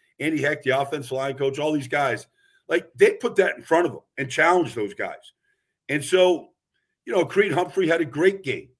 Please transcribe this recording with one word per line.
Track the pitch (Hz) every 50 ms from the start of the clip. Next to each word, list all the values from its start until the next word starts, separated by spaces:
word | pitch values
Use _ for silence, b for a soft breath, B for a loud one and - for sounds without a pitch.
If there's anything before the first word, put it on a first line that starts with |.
| _ _ _ -
Andy | 131 156 160 147
Heck, | 135 147 151 - -
the | 131 127 135
offensive | 139 139 - 147 135 123 131
line | 131 135 139 135
coach, | 135 139 139 135 139
all | 147 156 156
these | 151 131
guys, | 123 - 143 143 131 113 107 - _ _ _ _ _ _ _ _ -
like, | 165 175 - - _
they | 123 190 233 -
put | - - 233 -
that | - 185 170 -
in | - -
front | - 165 165 175
of | 151 117
them | - _ _ -
and | - 135 127
challenged | - - 156 165 180 180 165 120 -
those | 117 104 98 -
guys. | - 104 90 78 - _ - _ _ _ _ _ _ _ _ _ _ _ -
And | 139 151 139
so, | - 180 185 180 180 175 147 - - _ _ _ _ _ _ _ _ _ _ -
you | - -
know, | 190 165
Creed | 135 - 190 214 196 147
Humphrey | 165 180 170 - 190 190 156
had | 165 170
a | 165
great | 143 120 143 165 190 196 190 -
game. | 139 110 87 - - _ _